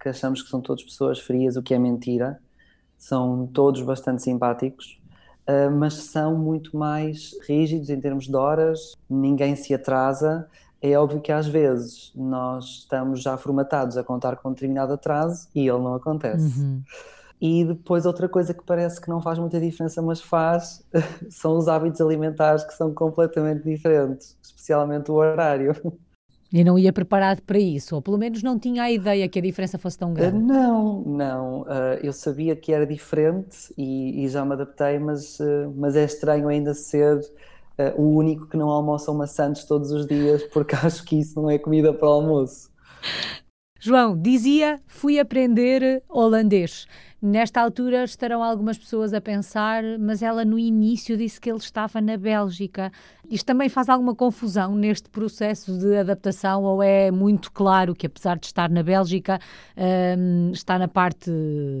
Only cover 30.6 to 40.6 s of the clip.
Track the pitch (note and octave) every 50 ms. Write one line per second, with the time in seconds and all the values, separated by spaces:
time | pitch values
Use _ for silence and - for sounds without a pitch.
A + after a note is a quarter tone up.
30.6 | B3+ A#3+ A#3 A3 G#3+ G#3+ G#3 G3 - D3 C#3+ C#3+ C#3 C3+ C3 C3 C3 B2+ B2+ C3+
31.6 | - - C#3+ C3+ C3 C3 C3 - - C#3+ C#3 - - D#3 C#3 C#3 D#3 E3 D#3 D#3
32.6 | - - D#3 D3+ D3 C#3 D3+ D3 - - - D3+ D3+ D#3 E3+ F#3+ F#3+ - - -
33.6 | - - - - C#3 C3 C3+ C3+ C3 C3 - - C#3 C3+ C3 C#3+ C#3 C#3 C#3 C3+
34.6 | C#3+ C#3+ - - D3 C#3+ C#3+ D3 D3+ D3+ D3+ C#3+ C#3+ - - - D3 D3 D3 D3
35.6 | C#3+ D3 C#3 C#3 C#3+ C#3+ C#3 D3+ D3+ D3 D3 - - D3+ D3+ D3 D3 D3 D3 D3
36.6 | D3 D3 C#3+ D3 - - - D3 D3 D3 D3 C#3+ D3 - - - - - - -
37.6 | - - - - C#3 C#3 - - D3 D3+ D3+ D#3 D#3 D#3+ D#3 D#3 D#3 D#3 - D#3+
38.6 | D3+ D3+ D3 D3 D3+ D3+ D3 D3 D3 - D3 D3+ D3 D3 - - D3 C#3+ D3+ C#3+
39.6 | - - D3+ D3 C#3+ C#3+ D3 D3 D3 C#3+ D3+ D3 D3 D3 D3 D3 D3 - - D3+